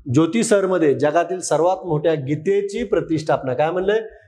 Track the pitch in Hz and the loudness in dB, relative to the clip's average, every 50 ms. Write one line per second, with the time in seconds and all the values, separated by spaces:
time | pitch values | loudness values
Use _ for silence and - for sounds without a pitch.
0 | - 143 120 143 160 160 165 233 226 226 214 202 190 185 185 180 160 147 131 123 | -8 -2 2 2 2 2 2 0 2 2 2 2 2 2 0 2 2 2 2 2
1 | 135 147 151 170 170 170 185 185 165 - 160 147 160 180 185 185 185 180 160 151 | 0 0 2 0 0 0 -4 -6 -4 -2 0 2 2 2 0 -2 -2 -4 -4 0
2 | 156 170 160 151 135 131 151 156 156 190 196 202 202 196 - 226 240 - - 175 | 0 0 0 0 -2 -4 -6 -4 -2 0 0 0 -2 -2 -4 -6 -4 -2 -2 -2
3 | - - 160 156 - - 147 - 135 131 127 - 151 160 170 185 185 196 208 220 | 0 0 -2 -2 0 0 -2 -2 -2 -2 -2 0 0 0 0 0 0 0 0 0
4 | 220 - - - - | -2 -6 -12 -20 -20